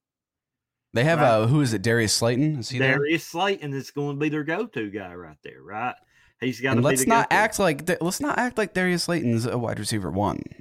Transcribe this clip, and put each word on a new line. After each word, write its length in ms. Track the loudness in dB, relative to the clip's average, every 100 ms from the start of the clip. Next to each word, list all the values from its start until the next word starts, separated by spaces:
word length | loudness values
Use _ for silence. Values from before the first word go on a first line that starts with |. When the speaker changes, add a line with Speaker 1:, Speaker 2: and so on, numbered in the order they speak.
| _ _ _ _ _ _ _ _ _
Speaker 1:
They 100 | 0
have, 140 | 2 4
Speaker 2:
Right. 80 | 4
Speaker 1:
uh, 180 | 4 4
who 120 | 2
is 140 | 2
it? 80 | 0
Darius 320 | 0 2 2
Slayton? 460 | 2 0 2 0 -2
Is 100 | -4
he 80 | 0
there? 180 | 2 2
Speaker 2:
Darius 260 | 0 -2 -4
Slayton 480 | -2 -2 -2 -6
is 160 | -8 -8
gonna 260 | -6 -6 -2
be 100 | -2
their 140 | -2
go-to 460 | -2 -4 -4 -6 -6
guy 240 | -8 -10
right 220 | -14 -18 -18
there, 200 | -20 -18
right? 320 | -12 -6 -6 -8 _ _ _ _
He's 200 | -4 -2
gotta 120 | 0 2
Speaker 1:
And 20 |
Speaker 2:
be 40 | 4
Speaker 1:
let's 160 | 2
Speaker 2:
the 60 | 4
Speaker 1:
not 200 | 4 4
Speaker 2:
go-to. 100 | 2
Speaker 1:
act 180 | 2 2
like 260 | 2 2
Da-, 120 | -2 -2
let's 200 | -2 -2
not 180 | -2 0
act 180 | -2 -2
like 140 | -2
Darius 320 | 0 2 0
Slayton's 400 | 0 0 0 0
a 140 | 0 -2
wide 200 | -2 -4
receiver 320 | -4 -2 -2
one. 300 | 0 0 0 -6 -14